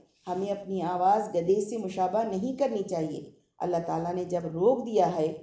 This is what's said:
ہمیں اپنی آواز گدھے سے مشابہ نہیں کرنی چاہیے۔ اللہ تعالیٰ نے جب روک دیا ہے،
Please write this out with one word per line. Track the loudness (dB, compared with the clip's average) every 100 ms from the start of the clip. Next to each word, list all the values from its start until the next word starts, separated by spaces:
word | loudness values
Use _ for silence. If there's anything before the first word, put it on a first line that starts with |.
| _ _ -6
ہمیں | -4 -2
اپنی | -4 -4 -2
آواز | -2 2 4 4 2
گدھے | 0 4 2
سے | 2 -4
مشابہ | -4 0 0 2
نہیں | 0 -2 -4 0
کرنی | 0 0
چاہیے۔ | -2 -2 -2 -6 -10 -18 _ _
اللہ | -2 -2 -2
تعالیٰ | -2 -2
نے | -4
جب | -2 -2 -2
روک | 2 2 2 2
دیا | 2 2 2
ہے، | -2 -2